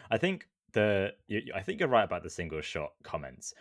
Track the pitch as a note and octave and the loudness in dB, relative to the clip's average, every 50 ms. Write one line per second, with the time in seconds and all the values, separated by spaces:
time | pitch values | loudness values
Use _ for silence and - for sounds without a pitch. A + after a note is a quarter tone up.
0 | - - A2+ A#2 - F#3 F#3+ - - _ _ _ _ _ - A2 G#2+ G#2+ G2+ G2 | -4 -2 0 0 0 0 -2 -4 -8 _ _ _ _ _ 2 4 4 6 6 4
1 | F#2+ G2+ - - _ - G#2 A2 - - - G2 G2 - G3+ G#3+ - C3+ B2 A2+ | 2 0 -2 -8 _ -4 -4 -4 -4 -4 -6 -6 -4 -4 -2 0 2 4 6 6
2 | G2+ - F#2+ F2 E2 E2 - - F2 D#2+ D#2 D#2 D2+ - - E2 D2 D2 - _ | 6 4 0 -4 -6 -6 -8 -8 -6 -4 -4 -6 -6 -4 -4 -4 -4 -6 -8 _
3 | - - - D#2 C#2+ C2 C2 - - - - - | -10 -8 -8 -8 -8 -10 -14 -14 -16 -16 -16 -14